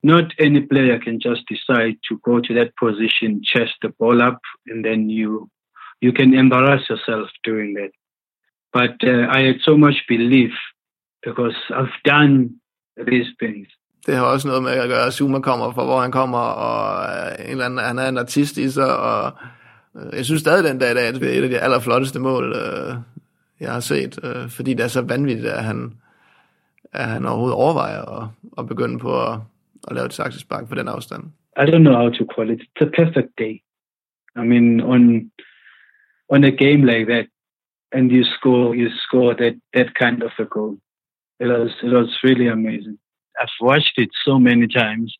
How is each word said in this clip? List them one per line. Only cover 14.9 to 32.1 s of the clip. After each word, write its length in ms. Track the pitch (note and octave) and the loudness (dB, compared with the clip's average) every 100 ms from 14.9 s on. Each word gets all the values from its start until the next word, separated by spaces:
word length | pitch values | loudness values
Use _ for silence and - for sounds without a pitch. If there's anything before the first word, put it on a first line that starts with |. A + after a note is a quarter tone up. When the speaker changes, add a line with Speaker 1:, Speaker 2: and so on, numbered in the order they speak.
| A#2+ B2 | 0 -2
Speaker 2:
at 60 | |
Zuma 260 | C3 C#3+ C3+ | -2 -2 -2
kommer 320 | C3 B2 A2+ | -2 -2 -4
fra, 120 | A#2 B2+ | -4 -2
hvor 140 | C3 | 0
han 100 | B2 | 0
kommer, 260 | C3 C3 B2 | -2 -2 -2
og, 400 | A#2 A2 A2 A2+ G#2 F#2 F#2+ | -4 -4 -4 -4 -4 -6 -6
øh, 320 | F2+ F2 - - | -8 -10 -12 -12
en 60 | |
eller 140 | C3 B2 | -8 -6
anden, 140 | B2+ | -6
han 200 | A#2+ B2 | -6 -4
er 100 | C3 | -4
en 80 | B2+ | -4
artist 400 | B2 - C#3+ - | -4 -2 -2 -2
i 120 | C3 | -6
sig, 280 | C3+ C3 B2 | -2 -2 -2
og, 340 | A#2 A2 A2+ - B2 _ _ _ _ - | -2 -4 -6 -10 -20 _ _ _ _ -20
øh, 220 | A2 - | -14 -10
jeg 80 | B2+ | -4
synes 160 | D#3 | -2
stadig 220 | D#3 F3+ D#3+ | 2 2 2
den 100 | C3 | 0
dag 120 | B2 | 0
i 40 | A#2+ | 0
dag, 120 | A#2 | -2
at 80 | C3 | -4
det 180 | C3 | -2
er 40 | B2+ | -2
et 40 | |
af 60 | C3+ | -2
de 100 | B2 | -2
allerflotteste 600 | C3 B2 A#2 A#2+ C3+ C3 | 0 0 0 -2 -2 -6
mål, 360 | C3 B2+ B2+ A2+ | -4 -2 -4 -6
øh, 400 | A2 - - B2 A#2+ - _ _ _ _ | -6 -8 -8 -12 -14 -20 _ _ _ _
jeg 120 | D#3+ | -10
har 60 | A#2+ | -8
set, 400 | A#2 C#3+ C3 - | -4 -4 -4 -10
øh, 260 | B2 A#2+ B2 | -12 -12 -12
fordi 240 | - C3 | -10 -6
det 100 | A#2+ | -4
er 40 | A#2 | -2
så 140 | B2+ | -4
vanvittigt, 460 | A#2+ B2 C#3+ A2+ A#2 | -4 -4 -2 -4 -6
at 160 | G2+ | -6
han, 300 | A2 A#2 A#2+ - _ _ _ _ _ _ _ _ _ | -6 -6 -10 -16 _ _ _ _ _ _ _ _ _
at 120 | - A#2 | -10 -8
han 200 | A2+ B2 | -6 -6
overhovedet 300 | A#2 B2 A#2 | -4 -4 0
overvejer 460 | C3+ E3 - G#2 - - | 0 0 -4 -8 -12 -12
at, 60 | A2+ A2 - - | -14 -16 -20 -14
at 100 | A#2 | -10
begynde 320 | A#2+ A#2+ A#2+ | -6 -6 -6
på 220 | A#2+ B2+ | -6 -4
at, 180 | A#2 A#2 A2 _ _ _ - | -4 -8 -14 _ _ _ -12
at 80 | B2 | -8
lave 100 | B2+ | -8
et 80 | |
saksespark 560 | B2 C#3+ B2+ - - A#2 | -6 -10 -10 -12 -12 -10
på 60 | - | -10
den 120 | B2 | -8
afstand. 360 | - - - D#3 _ _ - | -10 -12 -16 -16 _ _ 0
Speaker 1:
I 20 | C#3 | 2
don't 160 | E3 D#3 | 6 6
know 100 | B2 | 6
how 80 | |
to 160 | A#2+ | 2